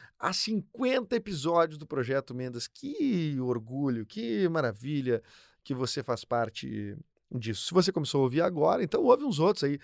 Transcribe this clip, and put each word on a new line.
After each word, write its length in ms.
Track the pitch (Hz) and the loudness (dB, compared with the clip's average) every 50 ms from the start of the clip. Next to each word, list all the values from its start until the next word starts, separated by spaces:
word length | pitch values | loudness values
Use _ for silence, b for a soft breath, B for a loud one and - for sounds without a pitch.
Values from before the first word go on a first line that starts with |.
| B B B | B B B
a 160 | - - 180 | -4 -4 -2
cinquenta 840 | 185 - - 214 220 196 190 _ - - 269 254 262 254 220 - 240 | 0 0 -2 0 -2 -2 -4 _ -6 -2 0 2 2 0 0 0 -2
episódios 600 | 226 208 208 180 143 135 170 170 170 165 160 156 | -2 -2 -4 -6 -2 0 2 4 4 4 4 0
do 80 | 147 151 | -12 -12
Projeto 480 | - 135 135 120 123 135 139 135 - | -6 -2 -2 0 0 0 -2 -2 -4
Mendas. 360 | 123 127 127 127 120 117 - - | -8 -8 -6 -6 -6 -8 -10 -10
Que 720 | _ - 269 277 311 415 294 269 208 175 160 151 139 127 | _ -12 -10 -8 -4 0 0 2 2 2 0 0 -2 -2
orgulho, 640 | 127 123 123 113 110 117 131 139 143 135 120 113 107 | 0 0 0 -2 -2 -6 -6 -2 0 0 0 -2 -4
que 420 | - - 214 233 233 220 202 185 170 | -8 -10 -8 -4 -2 0 2 2 2
maravilha 720 | 165 160 135 117 101 107 123 143 151 143 131 127 117 107 b b b b b b b b _ | 2 2 0 0 -2 -4 -6 -4 -2 0 2 2 0 0 b b b b b b b b _
que 100 | - 135 | -6 -2
você 300 | 127 127 - - 143 120 | -2 -2 -2 -4 -6 -4
faz 200 | - 117 - - | -4 -4 -6 -2
parte 720 | - 120 117 113 101 - - 131 131 110 104 104 101 104 - - _ _ _ _ _ | -2 0 0 0 -2 -4 -10 -8 -8 -6 -6 -6 -8 -10 -12 -16 _ _ _ _ _
disso. 380 | - 123 110 113 104 - - | -8 -6 -4 -4 -4 -4 -6
Se 80 | - 170 | 2 4
você 160 | 185 170 190 | 4 4 4
começou 300 | - 165 143 - - 139 | 0 -2 -4 0 2 2
a 20 | |
ouvir 180 | 131 123 127 160 | 2 2 2 2
agora, 440 | 170 185 175 147 156 165 - 262 202 | 0 0 2 4 4 4 4 4 0
então 180 | 143 - - | 0 2 2
ouve 220 | - 247 254 285 302 | 6 6 6 6 4
uns 160 | 269 165 143 | -2 0 2
outros 240 | 165 202 202 - 143 | 2 2 2 2 0
aí. 160 | 143 143 139 | -2 -2 -4